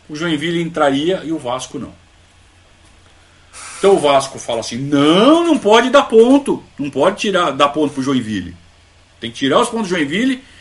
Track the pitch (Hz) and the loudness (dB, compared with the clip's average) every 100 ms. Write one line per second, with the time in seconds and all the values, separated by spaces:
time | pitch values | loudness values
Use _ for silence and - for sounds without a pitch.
0 | - 151 170 151 160 170 165 165 143 135 | -16 -8 -4 -4 -2 -4 -4 0 0 0
1 | 160 185 135 160 127 127 - 143 92 85 | -2 -4 -6 -8 -6 -8 -8 -12 -14 -18
2 | _ _ _ _ _ _ _ _ _ _ | _ _ _ _ _ _ _ _ _ _
3 | _ _ _ _ _ - - - 196 185 | _ _ _ _ _ -20 -18 -2 2 2
4 | 143 139 135 123 - 117 107 120 139 143 | 4 0 0 -10 -8 -6 -6 -8 -2 2
5 | 147 175 240 330 339 285 202 220 247 269 | 4 4 6 4 4 0 4 4 4 2
6 | - 220 233 277 277 143 - - 143 135 | 4 4 6 4 2 -6 -6 -10 -8 0
7 | 165 202 214 185 170 135 143 151 147 135 | 0 0 -2 0 0 2 0 2 -4 -2
8 | 131 131 110 104 90 87 _ _ _ _ | -2 -2 -2 -6 -8 -14 _ _ _ _
9 | _ - 117 117 135 170 226 226 196 180 | _ -14 -14 -6 0 2 0 -2 -4 -4
10 | 143 175 262 254 - - | -2 -2 -2 -4 -10 -20